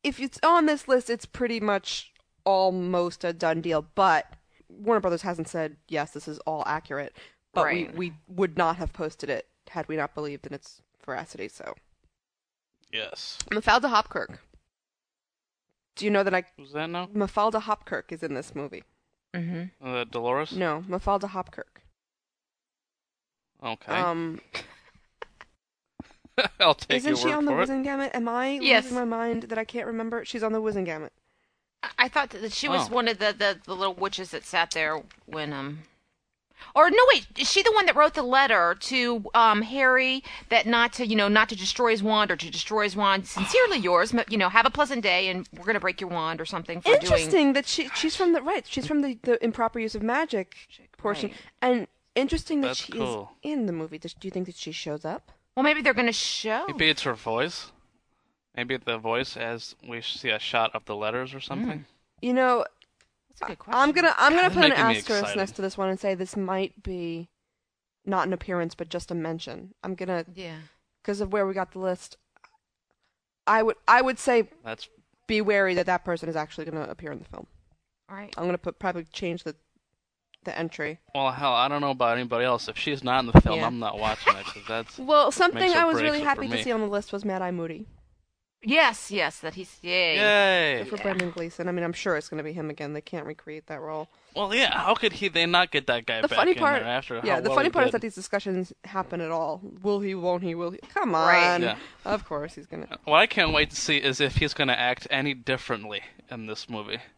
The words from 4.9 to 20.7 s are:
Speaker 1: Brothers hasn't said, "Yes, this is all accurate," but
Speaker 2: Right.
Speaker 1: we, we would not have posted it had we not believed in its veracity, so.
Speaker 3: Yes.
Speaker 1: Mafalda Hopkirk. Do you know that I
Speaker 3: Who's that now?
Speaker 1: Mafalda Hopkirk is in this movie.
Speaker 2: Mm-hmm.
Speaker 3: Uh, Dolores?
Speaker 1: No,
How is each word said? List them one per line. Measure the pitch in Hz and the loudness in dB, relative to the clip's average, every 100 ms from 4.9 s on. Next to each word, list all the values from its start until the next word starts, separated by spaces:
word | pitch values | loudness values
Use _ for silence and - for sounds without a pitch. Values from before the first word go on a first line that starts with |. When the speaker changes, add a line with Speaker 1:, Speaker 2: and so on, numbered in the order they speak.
| 220 | 2
Speaker 1:
Brothers | 190 170 | 2 -2
hasn't | 190 170 160 | -4 -6 -6
said, | 170 156 156 _ | -6 -6 -8 _
"Yes, | 156 147 | -6 -4
this | 151 156 | -8 -12
is | 151 | -8
all | - 156 - | -6 -6 -4
accurate," | 156 - 143 143 - - _ _ | -6 -6 -10 -10 -14 -20 _ _
but | - 151 | 0 0
Speaker 2:
Right. | 175 165 165 | 0 -4 -6
Speaker 1:
we, | 180 | -8
we | 156 _ | -8 _
would | 185 190 160 | -2 -2 2
not | 170 175 | 0 0
have | 160 | -6
posted | - 156 - 151 | -6 -8 -6 -4
it | 123 - _ - | -4 -6 _ -12
had | 170 151 | -10 -6
we | 156 | -4
not | 147 - | -4 -6
believed | 151 143 - | -10 -10 -14
in | |
its | 139 - - _ _ - | -14 -16 -20 _ _ -10
veracity, | 127 - - 101 | -8 -8 -12 -12
so. | - - - _ _ _ _ _ _ _ _ _ _ _ | -12 -14 -14 _ _ _ _ _ _ _ _ _ _ _
Speaker 3:
Yes. | 110 107 - - - - | -10 -10 -12 -16 -12 -4
Speaker 1:
Mafalda | 208 226 233 262 | -2 4 4 4
Hopkirk. | 214 - - - - _ _ _ _ _ _ _ _ _ _ _ _ _ _ _ - | 0 0 -8 -10 -14 _ _ _ _ _ _ _ _ _ _ _ _ _ _ _ -4
Do | |
you | 208 | 0
know | 202 | 2
that | 196 | 2
I | 185 180 - | 0 -4 -20
Speaker 3:
Who's | 139 | -12
that | 147 160 | -8 -6
now? | 175 185 208 | -6 -4 -2
Speaker 1:
Mafalda | 196 - 214 220 | 0 2 0 0
Hopkirk | 214 214 - 117 - | -2 -6 -4 -8 -8
is | 165 | -10
in | 156 | -8
this | 131 - 143 | -8 -8 -12
movie. | 143 87 _ _ _ _ _ 175 | -12 -14 _ _ _ _ _ -8
Speaker 2:
Mm-hmm. | 170 170 180 _ 131 | -6 -6 -10 _ -8
Speaker 3:
Uh, | 123 117 | -6 -4
Dolores? | 120 120 131 156 | -4 -2 -2 -2
Speaker 1:
No, | 185 175 | -4 -2